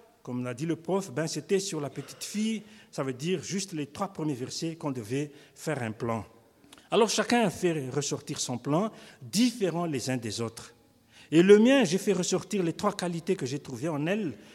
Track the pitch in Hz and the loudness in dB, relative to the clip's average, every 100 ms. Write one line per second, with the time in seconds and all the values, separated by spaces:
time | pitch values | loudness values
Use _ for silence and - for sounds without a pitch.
0 | - _ - 123 123 123 160 160 165 190 | -20 _ -8 -6 -4 -4 -4 -4 -2 -2
1 | 190 127 156 156 143 196 190 156 143 139 | -2 -4 -4 -4 0 0 0 -4 -6 -8
2 | 135 - - 202 220 220 - - - - | -12 -12 -8 -2 -2 -2 -8 -20 -12 -6
3 | 135 120 156 180 101 180 190 160 143 - | -4 -4 -2 -4 -2 -6 -6 -6 -8 -6
4 | 190 - 156 127 123 - 165 160 156 127 | -8 -4 -4 -4 -6 -6 -6 -6 -6 -6
5 | 104 131 147 - - - - 147 113 110 | -4 -4 -4 -8 -20 -12 -6 -4 -4 -4
6 | 120 113 - - _ _ - - - 190 | -2 -4 -6 -16 _ _ -20 -20 0 2
7 | 220 - 202 240 214 - 180 160 131 127 | 4 2 4 4 4 2 0 0 -2 -2
8 | 143 147 - 151 - 120 139 151 214 - | -2 -4 -6 -8 -6 -4 0 2 0 -4
9 | - - 120 175 247 226 190 160 175 139 | -20 -18 -4 2 2 2 -2 0 -2 -2
10 | 120 131 113 104 113 - - - _ _ | -2 -2 -4 -4 -6 -8 -16 -20 _ _
11 | _ - - 151 185 208 226 277 196 185 | _ -20 2 6 10 10 10 6 4 2
12 | 208 180 175 185 - 208 170 156 208 - | 0 0 0 -2 -2 -2 -2 -2 -2 -2
13 | 180 170 - 180 131 139 - 123 151 147 | -4 -4 -2 -2 -2 -6 -8 -6 -4 -2
14 | 156 208 190 113 - | -2 -2 -4 -8 -16